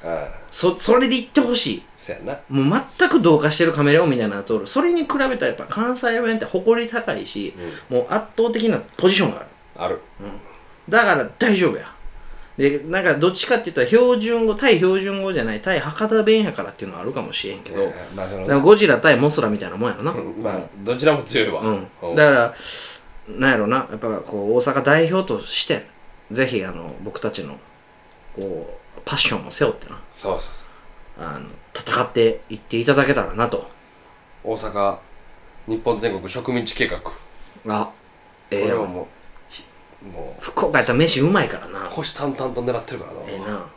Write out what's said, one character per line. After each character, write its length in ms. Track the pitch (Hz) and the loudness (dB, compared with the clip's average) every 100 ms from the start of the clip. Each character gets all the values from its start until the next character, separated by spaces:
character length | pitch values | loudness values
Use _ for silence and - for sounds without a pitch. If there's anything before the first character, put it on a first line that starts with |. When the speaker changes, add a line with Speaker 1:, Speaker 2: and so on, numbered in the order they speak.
Speaker 1:
あ 260 | 85 82 73 | -4 -6 -6
あ。 80 | - - | -12 -12
Speaker 2:
そ-、 260 | - 180 175 | 0 0 0
そ 180 | - 240 | 4 4
れ 120 | 262 | 6
で 80 | 247 | 2
行 100 | 226 | 2
っ 20 | |
て 120 | - | 2
ほ 140 | 240 | 2
し 200 | 240 - | 2 0
い。 80 | 92 - - | -4 -8 -18
Speaker 1:
そ 160 | - | -12
や 60 | - | -10
な。 180 | 104 143 - | -8 -10 -2
Speaker 2:
も 280 | 135 135 220 | 2 4 2
う 60 | 269 - | -2 0
全 100 | 359 | 4
く 120 | 330 | 6
同 180 | 170 151 | 6 6
化 120 | 151 | 4
し 80 | 151 | 2
て 80 | 170 | 2
る 60 | |
カ 100 | 160 | 4
メ 100 | 143 | 4
レ 80 | 151 | 6
オ 60 | 170 | 4
ン 40 | |
み 80 | 127 | 2
た 60 | |
い 40 | 107 | 0
な 60 | 98 | -4
や 60 | |
つ 100 | 98 | -2
お 60 | 110 | -4
る。 80 | 98 | 0
そ 160 | 262 | 0
れ 100 | 339 | 2
に 100 | 339 | 2
比 60 | 294 285 | 0 -2
べ 20 | |
た 280 | 269 247 127 | 0 0 -2
ら 0 | |
や 40 | |
っ 20 | |
ぱ 100 | - - | -4 -6
関 300 | - 233 254 | -4 -2 -2
西 240 | 247 226 | -2 0
弁 160 | 233 220 | 0 -2
っ 20 | |
て 60 | |
誇 380 | - 180 202 233 | -2 -2 2 2
り 60 | 233 | 2
高 260 | 226 - | -4 -4
い 120 | 117 98 | -6 -6
し、 280 | 104 98 87 85 76 - | -8 -8 -8 -12 -12 -4
Speaker 1:
う 40 | |
ん。 40 | 123 | -2
Speaker 2:
も 40 | |
う 40 | 120 | 0
圧 140 | 202 214 - | -4 -4 -2
倒 140 | 226 | 0
的 180 | 226 226 | 2 0
な 100 | 202 - - | 0 -4 0
ポ 120 | 185 | 2
ジ 80 | 196 | 4
シ 60 | |
ョ 40 | 160 | 0
ン 40 | |
が 60 | - | -2
あ 20 | |
る。 60 | - - - - | -14 -20 -20 -8
Speaker 1:
あ 120 | 90 | -6
る。 120 | - - - | -6 -10 -16
Speaker 2:
う 40 | |
ん。 680 | 101 - - - - - - | -14 -14 -16 -20 -20 -20 0
だ 120 | 214 | 2
か 100 | 226 | 4
ら 140 | 160 110 - | 2 0 0
大 180 | 240 202 | 2 4
丈 140 | 170 | 2
夫 60 | 101 | 0
や。 160 | - - - - - - - - | -10 -14 -14 -14 -16 -14 -16 0
で、 240 | 139 143 156 | 2 2 -2
な 140 | 185 | 0
ん 40 | |
か 100 | 180 | 2
ど 160 | 143 170 | 4 2
っ 20 | |
ち 140 | 185 - | 0 0
か 100 | 240 | 0
っ 20 | |
て 80 | 233 | 0
言 60 | |
っ 20 | |
た 80 | 170 | 0
ら 40 | 123 | 4
標 320 | 220 247 247 | 6 6 4
準 280 | 214 233 226 | 2 0 0
語、 80 | |
対 220 | 208 269 220 | 2 4 4
標 240 | 185 190 | 4 2
準 220 | 196 196 | 0 -4
語 100 | 190 | -2
じ 80 | 175 | -2
ゃ 40 | |
な 100 | 113 | -2
い、 60 | 107 | -4
対 200 | 190 175 | -2 -2
博 280 | 127 156 214 | -2 -4 0
多 140 | 220 | 2
弁 220 | 214 220 | 4 4
や 80 | 202 | 4
か 100 | - | -2
ら 80 | 95 | -10
っ 40 | |
て 100 | - | -8
い 40 | 98 | -12
う 20 | |
の 60 | 85 | -8
は 60 | |
あ 20 | |
る 80 | 98 | -6
か 100 | 135 | -6
も 100 | 104 | -6
し 160 | - - | -6 -6
れ 60 | 98 | -8
ん 40 | |
け 100 | 98 | -10
ど、 100 | 98 | -4
Speaker 1:
え 120 | 98 | -4
え、 200 | 87 90 | -4 -12
ま 100 | 95 | -8
あ、 40 | 95 | -8
そ 80 | 98 | -6
の 100 | 95 | 2
Speaker 2:
な 100 | 139 | 4
ん 20 | |
か 20 | |
ゴ 160 | 147 208 | 8 8
ジ 100 | 208 | 8
ラ 120 | 127 | 6
対 180 | 165 127 | 6 6
モ 140 | 143 | 4
ス 100 | 151 | 2
ラ 80 | 117 | 0
み 100 | 107 | -2
た 100 | 92 | -6
い 20 | |
な 60 | 90 | -4
も 100 | 117 | -4
ん 40 | |
や 60 | 92 | -2
ろ 60 | |
な。 100 | 131 | -6
Speaker 1:
う 80 | 175 | -6
ん、 220 | 92 90 | -8 -6
ま 140 | 107 92 | -6 -6
あ、 40 | 85 101 | -8 -10
ど 180 | 101 127 | -6 2
ち 100 | 151 | 4
ら 80 | |
も 80 | 143 | 4
強 240 | - 123 107 | 2 0 0
い 20 | |
わ。 120 | 80 | 0
Speaker 2:
う 60 | 110 | -2
ん。 200 | 101 95 - | -2 -6 -12
Speaker 1:
う 100 | 87 | -2
ん。 20 | |
Speaker 2:
だ 120 | 85 151 | 6 6
か 40 | |
ら、 240 | 135 117 - - - - - - - - | 6 2 -2 -10 -8 -8 -10 -16 -20 -14
な 200 | 107 131 | 0 2
ん 20 | |
や 40 | 120 | 2
ろ 100 | 104 | 2
な、 100 | 127 | 0
や 200 | - 107 | -2 -8
っ 20 | |
ぱ 100 | 113 | -6
こ 400 | 104 - 104 101 | -6 -6 -6 0
う、 60 | 120 | 2
大 60 | |
阪 200 | 123 135 | 2 0
代 300 | 135 156 165 | 4 4 4
表 140 | 185 190 | 2 0
と 160 | 104 | -4
し 240 | - - - | -4 -4 -2
て、 200 | 156 - - - - - | -2 -4 -20 -20 -20 -10
ぜ 140 | 113 131 | -2 0
ひ、 180 | 113 | 0
あ 80 | 92 | -4
の、 220 | 85 82 62 | -10 -12 -12
僕 180 | 104 - | -12 -6
た 100 | 110 | -6
ち 140 | - | -6
の、 140 | 80 71 - - _ - - - - | -10 -14 -20 -20 _ -20 -20 -20 -16
こ 440 | - 98 82 - - - - | -10 -8 -8 -10 -14 -16 -16
う、 20 | |
パ 120 | - 143 | -8 -2
ッ 20 | |
シ 140 | - | -2
ョ 100 | 110 | -2
ン 40 | - | -6
を 40 | |
背 140 | - | -2
負 60 | 131 | -2
っ 40 | |
て 140 | - - | -2 -12
な。 100 | - - | -18 -18
Speaker 1:
そ 220 | - 101 | -10 -6
う 60 | 92 | -6
そ 100 | - | -6
う 20 | - - - - - - - | -12 -16 -20 -20 -20 -20 -14
そ 80 | |
う。 20 | 82 | -12
Speaker 2:
あ 120 | 73 | -12
の、 100 | 69 - - | -14 -18 -16
戦 280 | - - - | -14 -4 -2
っ 80 | 123 | 0
て 300 | - 113 110 - | 4 2 2 -8
い 60 | 107 | -16
っ 20 | |
て 180 | - 117 | -6 -2
い 60 | |
た 100 | 117 | 2
だ 120 | 139 135 | 2 4
け 80 | |
た 80 | 139 | 2
ら 100 | 95 | 0
な 140 | 104 117 | -2 -2
と。 220 | 120 - - - - - - _ - | -2 -8 -20 -20 -20 -20 -20 _ -14
Speaker 1:
大 120 | 107 | -8
阪、 440 | 110 107 98 101 95 - - - - - - - | -6 -6 0 0 -2 -10 -20 -20 -20 -20 -18 -6
日 160 | 110 | -4
本 160 | 120 110 | 0 0
全 160 | 110 | -2
国 140 | 98 95 | -4 -8
植 240 | 123 120 | -8 -4
民 120 | 123 | -2
地 100 | 110 | -2
計 140 | - 117 | -2 -2
画。 120 | 87 - - - - - - 110 | -2 -10 -14 -18 -20 -20 -14 -4
Speaker 2:
あ、 220 | 107 107 - - _ - _ - | -4 -4 -8 -20 _ -20 _ -8
え 80 | 101 | -2
え。 40 | |
Speaker 1:
こ 60 | 104 | 0
れ 60 | |
は 120 | 113 98 | -2 -4
も 160 | 90 | -8
う、 40 | - - - - - | -12 -16 -20 -20 -16
ひ-、 160 | - - - - - 101 | -16 -18 -20 -20 -20 -18
も 240 | 90 - - | -14 -12 -12
う、 20 | |
Speaker 2:
福 240 | - - 175 | -8 -2 2
岡 120 | 147 | 2
や 60 | |
っ 20 | 123 | 2
た 60 | |
ら 60 | 123 | 4
飯 220 | 160 135 | 4 4
う 80 | 147 | 4
ま 160 | 196 | 2
い 40 | 120 | 0
か 100 | 95 | -4
ら 100 | - | -12
な。 200 | 95 92 | -12 -10
Speaker 1:
虎 160 | - | -6
視 120 | 147 - | -6 -4
眈 180 | 143 135 | -6 -4
々 180 | 127 | -6
と 80 | 120 | -4
狙 180 | 120 123 | -4 -4
っ 20 | |
て 120 | - | -6
る 60 | 117 | -12
か 60 | 85 | -12
ら 60 | |
な。 80 | - 98 | -14 -12
Speaker 2:
え 60 | |
え 40 | 98 | -10
な。 280 | 101 104 85 | -8 -8 -10